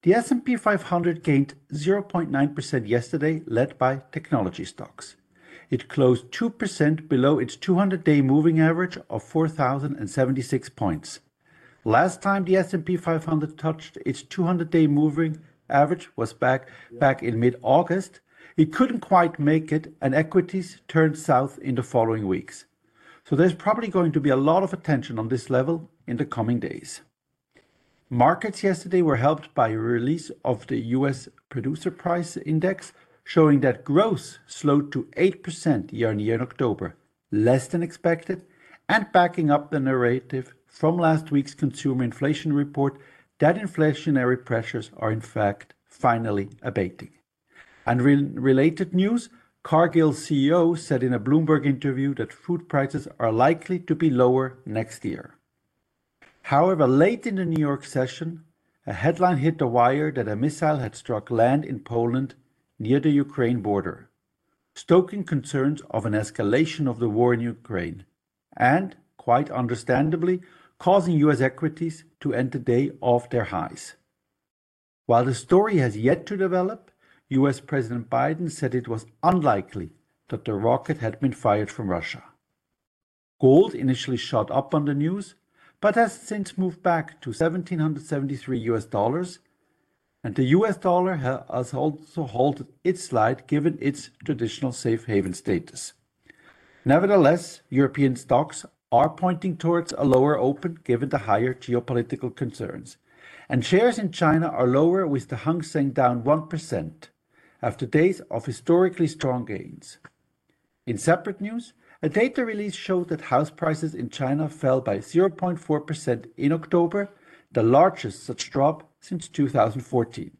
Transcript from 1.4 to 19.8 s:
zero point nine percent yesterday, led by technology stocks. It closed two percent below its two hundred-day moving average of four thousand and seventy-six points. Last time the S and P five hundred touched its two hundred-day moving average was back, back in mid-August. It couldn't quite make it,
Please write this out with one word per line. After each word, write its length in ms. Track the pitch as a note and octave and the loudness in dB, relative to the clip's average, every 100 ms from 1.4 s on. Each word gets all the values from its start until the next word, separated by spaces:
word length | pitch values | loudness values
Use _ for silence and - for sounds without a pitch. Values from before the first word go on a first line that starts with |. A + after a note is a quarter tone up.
| C#3 - _ | 0 -4 _
zero 300 | D3+ D3+ G3+ | -8 -2 -2
point 260 | G3+ F3+ E3 | -2 -6 -2
nine 280 | C3+ C#3+ C#3+ | 0 0 -2
percent 320 | B2+ C3+ G#2+ | -6 -6 0
yesterday, 540 | A#2+ A#2 D#3+ D3+ D#3+ - | -2 -2 -4 -2 -4 -4
led 320 | A#2 B2 - | -2 -2 0
by 240 | C3 C3+ - | 0 0 -8
technology 540 | - D#3 C3+ F#2 F2 | -14 -4 -2 -2 -6
stocks. 500 | F2 - - - - - _ _ _ - - | -14 -14 -20 -18 -20 -20 _ _ _ -20 -6
It 180 | B2+ - | -6 -4
closed 440 | - C3 B2 - | 2 4 4 -2
two 180 | - A#3 | -4 -4
percent 580 | - G3+ - D3+ D#3 D#3 | -4 -8 0 0 0 -2
below 300 | C3+ C3 D3 | 2 2 2
its 160 | A2+ | -2
two 220 | - - F3+ | -8 -2 0
hundred-day 440 | G3+ F#3 - D3 | 2 0 2 2
moving 400 | C3+ C#3 D#3 D#3+ | 4 4 4 4
average 380 | D#3+ E3 F#3 - - | 2 2 -4 -8 -10
of 140 | - | -10
four 260 | - D#3+ D#3+ | -6 -2 -2
thousand 480 | D#3 C3 C3+ C#3+ C#3 | 0 -2 -2 -6 -8
and 140 | G2+ | -8
seventy-six 580 | - B2+ C3+ B2 C3 - | -2 0 0 -2 -4 -6
points. 520 | - G#2 D#2 - - _ _ _ _ _ _ | -6 -4 -4 -8 -20 _ _ _ _ _ _
Last 360 | - A#2 F3+ F3+ | 0 2 2 -2
time 240 | G3 G3 | -2 -2
the 120 | F3+ F#3 | 2 0
S 180 | F3+ | 0
and 100 | F3+ | -4
P 120 | D#3+ F3+ | -4 -6
five 280 | F3 E3 | -2 -4
hundred 320 | D#3+ D#3+ D3+ D#3 | -2 -2 -4 -6
touched 400 | D#3+ D#3+ - - | -6 -6 -10 -12
its 180 | - C#3 | -8 -8
two 200 | - - | -10 -4
hundred-day 460 | F3 F3+ E3 E3 D#3 | -2 0 0 2 4
moving 500 | C#3+ D#3 D3 D#3+ D#3 - _ _ | 4 2 2 -2 -4 -14 _ _
average 400 | C#3 D3 - - - | 2 2 0 -8 -6
was 160 | A2+ | -6
back, 360 | - B2+ C3 - - - | -2 0 0 -2 -20 -20
back 320 | A#2+ C#3 C3+ | 0 2 2
in 180 | A#2 A2+ | -2 2
mid-August. 800 | A#2+ B2 G#2+ C#3 F3 F3+ F#3+ _ _ _ - - | 2 0 2 2 2 -2 -4 _ _ _ -14 0
It 160 | D#3 | 0
couldn't 280 | - C4 A#3 | 4 0 0
quite 380 | - F#3 E3+ E3+ | 2 4 4 2
make 340 | D3 D#3+ D#3 | 2 2 0
it, 220 | D#3 | -4